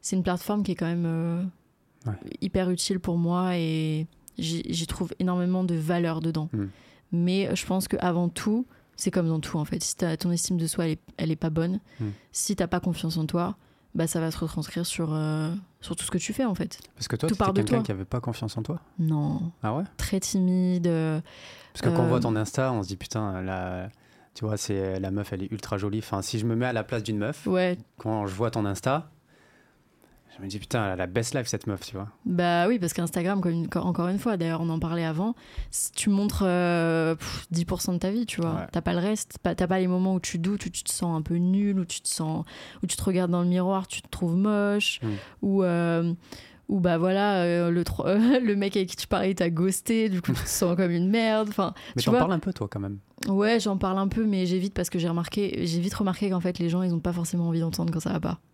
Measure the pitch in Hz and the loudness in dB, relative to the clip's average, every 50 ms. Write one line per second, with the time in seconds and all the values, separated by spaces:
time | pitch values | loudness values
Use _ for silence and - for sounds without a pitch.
0 | - - - 190 175 190 180 180 - - 208 208 202 190 180 - 170 165 170 175 | -4 -2 0 0 2 2 0 -2 -2 -2 0 0 0 0 0 -2 0 -2 0 0
1 | 170 165 165 165 165 170 170 175 180 185 - _ _ _ _ _ _ _ _ _ | 0 0 0 0 0 0 0 -2 -2 -4 -6 _ _ _ _ _ _ _ _ _
2 | - 123 104 - - - - - - 196 - 190 185 180 180 175 - - 196 185 | -6 -6 -6 -6 -8 -12 -10 -4 -4 0 2 2 2 2 2 0 0 0 0 0
3 | 175 - 170 170 170 170 175 180 185 185 180 175 165 160 160 160 156 156 156 156 | 0 0 2 2 2 2 2 2 2 2 2 0 0 0 0 0 0 0 0 0
4 | 160 165 _ - _ - _ - - 160 165 170 - - - 165 165 - - - | -2 -4 _ -20 _ -18 _ -6 -4 -4 -2 -4 -4 -4 -4 -4 -4 -4 -4 -4
5 | 190 165 - _ 180 185 180 180 180 180 185 185 185 180 175 160 156 156 180 175 | -4 -6 -2 _ 0 0 2 2 2 2 2 2 2 0 0 0 0 0 2 2
6 | 170 165 160 160 160 165 160 160 156 165 - 110 101 98 92 - - - - - | 2 0 0 0 -2 0 0 0 -2 -2 -2 -4 -4 -4 -6 -14 -20 -20 -20 -20
7 | _ _ - 170 170 180 185 196 196 - - 190 - - 185 190 185 - - - | _ _ 0 2 2 4 4 2 2 0 0 -2 -2 0 0 0 0 0 -2 0
8 | - 180 170 175 175 175 170 - - 220 208 226 254 - - - _ _ _ - | 2 2 2 2 2 0 0 -2 -2 0 0 0 0 -4 -8 -20 _ _ _ -4
9 | - 202 - 190 170 165 160 160 151 - - 165 147 - - 165 - - - - | -4 0 2 2 2 2 2 0 -2 -2 -4 -4 -2 -2 -4 -4 -4 -6 -4 -2
10 | - 170 160 160 - 180 175 170 - - 185 175 165 160 - - 170 165 156 160 | -2 -2 -2 0 0 0 0 0 0 0 0 0 0 -2 -2 -2 0 -2 -2 -4
11 | _ - - - - 160 156 151 - 160 156 165 165 170 185 208 - - - - | _ -18 -8 -6 -2 -2 -2 0 -2 -2 0 0 0 0 -2 -4 -6 -10 -10 -6
12 | 110 104 - - - _ - - - - 208 - 185 175 - 175 - 185 170 - | -6 -6 -6 -8 -16 _ -8 -6 -2 -2 0 0 0 0 0 0 0 0 -2 -2
13 | - 165 165 170 156 151 - 175 175 185 214 - _ _ _ _ _ _ _ - | -2 -2 -2 -2 -2 0 0 0 0 -2 -4 -8 _ _ _ _ _ _ _ -2
14 | 165 160 - 170 160 165 160 - 170 160 - 165 151 - - 170 175 - - - | -2 0 0 0 0 -2 -2 -2 -4 -4 -4 -4 -6 -4 -4 -6 -4 -4 -2 -4
15 | 170 160 156 156 156 151 156 156 156 160 170 202 185 - _ _ - - 175 - | -2 -2 0 -2 0 0 0 -2 -2 -2 -4 -6 -8 -12 _ _ -10 -10 -8 -6
16 | - - - 180 - - 214 - 269 240 190 - 170 - - - - - _ - | -6 -4 -4 -4 -4 -4 -2 -2 0 -2 0 -2 -4 -6 -6 -12 -18 -20 _ -12
17 | - - - 113 - 160 220 190 208 190 196 196 104 214 240 233 226 - 104 95 | -6 -4 -2 -2 0 0 2 2 2 2 4 2 2 4 2 2 2 0 -2 -4
18 | 95 - - 123 117 127 113 - - 107 - - 113 - 156 170 - - - - | -4 -4 -4 -4 -2 -2 -4 -4 -4 -6 -4 -4 -4 -4 -4 -6 -6 -12 -4 -2
19 | 165 156 156 151 147 147 - 254 175 165 - _ - 110 110 143 190 196 - - | 0 2 2 2 0 0 -2 -2 -4 -6 -6 _ -4 -2 -2 -2 -4 -6 -6 -6
20 | - - - 190 - - - 196 185 180 180 185 180 180 180 180 170 175 170 160 | -4 -2 -2 -2 -2 0 0 2 2 4 4 4 4 2 2 2 2 2 2 2
21 | 160 160 156 160 170 - - - - - - - - - - - - - 170 165 | 2 0 0 -2 -4 -6 -14 -20 -20 -20 -20 -20 -20 -18 -10 -2 0 2 4 4
22 | 120 117 120 123 117 120 110 107 110 107 - - 131 131 127 110 101 92 98 92 | 4 4 4 4 2 2 2 0 0 0 0 0 0 2 2 0 -2 -4 -6 -8
23 | - - - 110 107 104 95 92 92 92 95 92 92 92 92 90 90 104 - _ | -8 -6 -4 -2 -2 -2 -4 -4 -4 -4 -4 -4 -4 -4 -6 -6 -8 -10 -12 _
24 | - - - - - _ _ - - 107 107 101 - - 104 98 95 95 92 95 | -20 -20 -20 -20 -20 _ _ -6 -4 -4 -2 -4 -2 -2 -2 0 0 0 -2 -2
25 | 95 98 98 98 101 - - 92 92 95 - 104 - - - 101 98 104 101 110 | -2 -2 -2 -2 -4 -4 -6 -6 -6 -6 -6 -8 -4 -4 -4 -2 -2 -2 -2 -4
26 | 107 - - 98 95 - - 113 107 120 113 113 123 127 120 113 107 - - 117 | -4 -2 -4 -4 -2 -2 -4 -2 0 0 0 2 0 0 0 -2 -4 -2 -4 -4
27 | 107 110 107 104 104 120 151 - - - 185 185 180 180 180 185 113 _ _ - | -2 -2 -2 -2 -2 -4 -4 -6 -4 -2 0 2 2 0 0 -4 -8 _ _ -8
28 | - 110 110 110 104 98 92 92 117 117 113 117 104 101 98 98 - 131 135 156 | -4 -2 -2 0 -2 -2 -2 -2 -2 -2 0 0 -2 -2 -2 -2 0 0 0 0
29 | 160 - - - _ _ - _ - - _ - _ _ _ _ _ _ _ _ | -2 -6 -18 -20 _ _ -20 _ -20 -20 _ -20 _ _ _ _ _ _ _ _
30 | - - - - _ _ - - 98 98 95 107 101 - - 123 110 98 92 90 | -20 -20 -20 -20 _ _ -18 -12 -10 -8 -8 -8 -8 -2 -2 0 0 0 0 -2
31 | 92 90 90 117 117 - - 143 120 - - 104 - - 101 92 - - - 95 | -2 -2 0 -2 -2 0 -2 -4 -2 -2 -4 -4 -2 -4 -4 -4 -6 -10 -10 -8
32 | 98 107 - _ _ - 180 175 180 175 175 170 175 190 240 233 175 170 - - | -10 -10 -12 _ _ -2 0 2 2 4 4 4 4 4 2 2 0 -2 -2 -2
33 | 170 165 - 180 170 180 202 196 180 180 165 170 165 - - 175 165 180 175 - | -2 -2 -2 0 0 0 0 2 2 0 0 0 -2 -2 -2 -2 0 0 0 0
34 | 170 175 190 202 - 240 214 180 165 165 165 160 170 165 160 165 160 165 165 170 | 0 0 0 0 0 0 0 0 0 -2 -2 -2 -2 -2 -2 -2 -2 -2 0 0
35 | 165 160 156 156 185 226 240 - - - - - - - - - - - - - | 0 0 0 0 -2 -2 -2 -4 -8 -16 -8 -8 -8 -6 -4 -6 -6 -4 -4 -2
36 | - 220 202 196 202 208 - - 196 185 175 175 175 175 175 170 165 165 165 165 | 0 2 2 4 2 0 0 2 2 2 4 4 4 2 2 2 2 2 2 2
37 | 160 160 165 160 - - - - - - 170 170 170 - 190 175 - - 180 170 | 2 2 0 -2 -4 -10 -10 -10 -8 -4 -2 -2 0 0 -2 -4 -2 -2 -2 0
38 | - 185 202 233 240 214 - - 170 165 160 165 175 - - 175 165 - 175 175 | 0 0 0 0 -2 -2 -2 -2 0 0 0 -2 -4 -2 -4 -2 0 0 0 2
39 | 170 202 214 220 - _ - - _ 180 170 - 185 170 185 190 185 180 180 180 | 2 0 0 -2 -4 _ -12 -4 _ -2 0 2 0 2 2 2 2 2 2 2
40 | 185 190 190 180 175 - - 175 165 185 208 202 - 220 180 - - - - - | 2 2 2 0 -2 -2 -4 -2 -2 0 -2 -2 -4 -6 -8 -6 -6 -4 -4 -2
41 | - 175 165 160 156 - 175 175 175 180 185 196 202 202 202 190 180 175 - - | 0 0 0 0 0 0 0 2 4 4 4 4 4 2 2 0 -2 -2 -6 -6
42 | _ - - - 160 156 156 165 160 - - - - - - - - 180 - - | _ -6 -4 -2 -2 -2 -2 -4 -4 -8 -12 -18 -18 -18 -10 -6 -4 -4 -4 -2
43 | - - 190 180 185 175 175 175 175 180 175 180 180 185 196 190 190 - - - | 0 2 2 2 2 2 2 2 4 4 2 2 2 2 0 0 -2 -4 -10 -12
44 | - - - - - 170 165 180 196 214 214 208 202 202 202 208 208 - - - | -12 -10 -6 -2 0 2 2 4 4 4 4 2 2 2 2 2 0 0 -2 -2
45 | - 113 104 101 - - - - - 196 196 196 190 180 170 170 170 170 165 165 | -2 -2 -2 -4 -6 -12 -12 -4 0 2 4 4 4 4 4 2 2 2 2 2
46 | 170 170 170 175 - - - - - - - - _ - 202 196 175 180 170 165 | 2 0 -2 -4 -8 -18 -20 -20 -20 -20 -20 -20 _ -2 0 2 4 4 4 4
47 | 170 185 185 196 202 208 202 185 175 175 170 175 170 170 170 175 170 - - - | 4 2 4 4 2 2 2 2 4 4 4 4 4 4 2 2 0 0 -2 -2
48 | - - 185 208 226 240 277 262 247 220 208 196 196 196 196 208 190 180 - - | 0 2 4 6 6 6 6 6 4 4 2 2 2 0 2 0 0 0 -4 -8
49 | - - - 185 - 190 196 180 180 170 170 160 175 190 190 - - - 233 226 | -4 0 0 2 2 2 2 2 2 0 2 2 2 2 2 0 0 0 2 2
50 | 220 220 190 180 175 - 131 - - - - - - 175 175 175 196 175 170 170 | 2 2 0 0 0 0 -2 -2 -2 -4 0 0 2 2 2 2 2 2 2 2
51 | 175 190 202 233 226 226 220 220 220 208 208 - 196 - - - - - - 123 | 2 4 4 4 4 4 4 2 2 0 0 0 -2 -2 -2 -8 -14 -8 -4 0
52 | 113 - 220 247 254 214 185 165 - 196 180 - - 101 - 101 101 98 101 101 | 2 4 6 6 6 4 2 0 0 -2 -4 -2 -4 -4 -4 -4 -4 -4 -6 -8
53 | - _ _ - - - 196 196 202 214 233 233 - 214 196 196 - 190 190 190 | -12 _ _ -8 -2 0 2 4 4 4 4 4 2 2 0 2 0 2 2 2
54 | 196 196 - 220 226 214 202 190 185 175 180 185 180 202 - - 180 175 - 180 | 2 2 2 2 2 2 2 2 2 2 2 2 0 0 -2 -2 -4 -2 0 0
55 | 165 175 165 170 170 - - 208 202 190 - - 170 175 160 175 170 196 - - | 0 2 0 0 -2 -2 -2 -2 0 0 0 -2 -2 0 0 0 0 0 0 0
56 | 214 190 185 - 208 202 185 180 170 180 175 175 170 170 165 180 185 180 170 165 | 0 0 0 0 0 0 0 2 0 0 0 0 0 0 2 2 2 2 0 0
57 | 160 180 170 175 170 165 - 175 170 170 165 165 165 165 156 - 170 170 160 160 | 0 0 -2 -2 -2 0 0 0 0 2 2 2 0 0 0 -2 -2 0 0 -2
58 | - - - 160 156 170 175 - _ _ | -2 -2 -2 -2 -2 -2 -4 -4 _ _